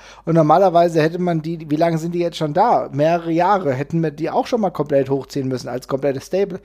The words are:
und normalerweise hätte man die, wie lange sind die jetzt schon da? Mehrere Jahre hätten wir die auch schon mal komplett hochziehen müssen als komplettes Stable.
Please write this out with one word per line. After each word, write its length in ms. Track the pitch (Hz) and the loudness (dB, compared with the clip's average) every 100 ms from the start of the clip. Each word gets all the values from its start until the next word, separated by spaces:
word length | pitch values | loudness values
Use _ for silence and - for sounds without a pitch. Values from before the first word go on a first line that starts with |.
| - - | -20 -14
und 80 | - | 0
normalerweise 720 | 165 151 160 208 170 175 165 | 2 6 6 6 4 4 4
hätte 160 | 156 175 | 0 0
man 240 | 180 165 | -2 -2
die, 280 | 156 170 156 | -4 -10 -4
wie 60 | 151 | 0
lange 220 | 170 160 | 0 0
sind 160 | 170 | -4
die 60 | 175 | -4
jetzt 180 | 170 - | -4 -2
schon 160 | 156 | -4
da? 340 | 156 233 156 123 | 2 2 2 0
Mehrere 400 | 139 156 170 165 | 0 0 0 -2
Jahre 440 | 165 175 202 147 | 0 2 2 0
hätten 280 | 127 143 165 | -4 -2 -2
wir 80 | 160 | -2
die 200 | 147 156 | -4 -4
auch 160 | 170 233 | -2 -2
schon 160 | 240 | -2
mal 80 | 190 | -2
komplett 400 | - 143 139 127 | -2 0 0 2
hochziehen 360 | 139 127 143 131 | -2 -4 -6 -4
müssen 220 | 127 123 | -6 -6
als 200 | 123 - | -10 -6
komplettes 360 | 135 143 131 - | -4 -2 -4 -4
Stable. 320 | 185 196 185 | -2 -2 -6